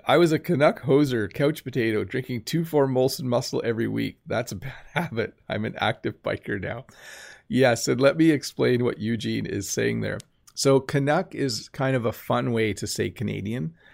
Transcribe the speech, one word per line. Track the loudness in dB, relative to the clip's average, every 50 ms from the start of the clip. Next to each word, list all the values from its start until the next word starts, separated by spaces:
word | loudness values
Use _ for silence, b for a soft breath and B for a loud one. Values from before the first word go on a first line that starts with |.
| 0
"I | 2 4
was | 6 6 4
a | 2 0
Canuck | 0 0 2 4 4 4 2 2
hoser, | 0 4 4 4 4 4 2 -2 -2 -4
couch | -2 0 0 0 0 -2
potato, | -8 -6 -4 -2 0 0 0 0
drinking | -2 -2 -4 -6 -6 -4 -8 -8 -6
two | -2 -2 -2 -2
four | 2 2 2 2 4
Molson | 4 2 2 2 0 -2 -4
Muscle | 0 0 0 0 -2 -4 -4 -2
every | -2 -2 0 -2
week. | -2 -2 -2 -4 -4 -6 _ -8
That's | -4 -4 -4 -4 -4
a | -8
bad | -10 -10 -12 -14 -14
<laughs> | -14 -6 -4
habit. | -4 -4 -2 -2 -4 -4 -4 -6 _ _ -6
I'm | -4 -4 -4
an | -4 -4
active | -2 -2 -2 -2 -2 -6 -8 -6 -4
biker | -4 -4 -4 -4 -4 -6 -6 -6
now." | -6 -8 -8 -10 -12 B B B B B B B B B B B B
Yes, | B 2 4 4 4 4 2 0 0
and | 2 4
let | 4 4 6
me | 6 6 6
explain | 4 4 0 -6 -2 0 2 2 2 2 2
what | 0 -2 -2
Eugene | -4 -4 -4 -2 -2 -4 -4 -4 -4
is | -4 -4 -6 -4 -4
saying | -2 -2 0 0 -2 -2
there. | -4 -4 -6 -8 -10 _ _ _ _ -16 -6
So | 0 4 4 4 4
Canuck | 4 2 -2 0 2 2 2 0 0 -4 -4
is | -4 -4 -4 -4 -6 -10 -12
kind | -6 -2 0 0 0
of | 0 0
a | -2
fun | -4 -4 -4 -2 -2 0 0 0
way | 0 0 0 0 0
to | -4 -6
say | -6 -4 -4 -4 -4
Canadian. | -4 -6 -6 -4 -4 -4 -4 -6 -6 -4 -6 -8 -10 b b b